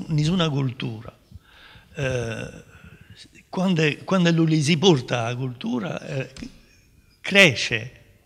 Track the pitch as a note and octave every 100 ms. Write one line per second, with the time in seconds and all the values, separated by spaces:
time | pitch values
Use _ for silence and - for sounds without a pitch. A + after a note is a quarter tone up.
0 | - D#3 D3+ F#3 E3 C#3 C3+ A#2 B2+ A2
1 | A2+ - _ - _ - - - - -
2 | C3+ B2+ A#2 A2 - - - - - -
3 | - - - - _ - F#3 F3 D#3 C3+
4 | - F#3+ E3+ E3 D#3+ D#3 C#3 E3+ G3 D3+
5 | A#2+ B2+ A#2 B2 C3 A#2+ - A#3 F#2+ -
6 | - C#3 C3 - - - - _ _ _
7 | _ _ - G3 F#3+ A2+ - A#2 B2 -
8 | - _